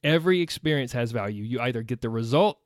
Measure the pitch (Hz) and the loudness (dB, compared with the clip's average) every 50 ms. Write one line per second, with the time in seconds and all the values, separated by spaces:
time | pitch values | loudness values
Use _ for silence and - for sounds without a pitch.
0 | - 147 160 165 160 180 185 180 170 - - - - 156 151 143 131 123 - 123 | 2 2 2 4 4 4 2 2 2 -2 -6 -4 0 0 0 0 0 -2 -2 -2
1 | 120 117 113 117 101 104 104 104 104 113 123 117 120 127 120 113 113 104 127 113 | -2 -2 -2 -4 -4 -4 -4 -6 -6 -4 -4 -2 -2 -2 -2 -2 -4 -4 -6 -4
2 | - 117 113 113 117 113 127 156 196 214 - _ _ | -4 -4 -2 -2 0 2 4 4 4 4 0 _ _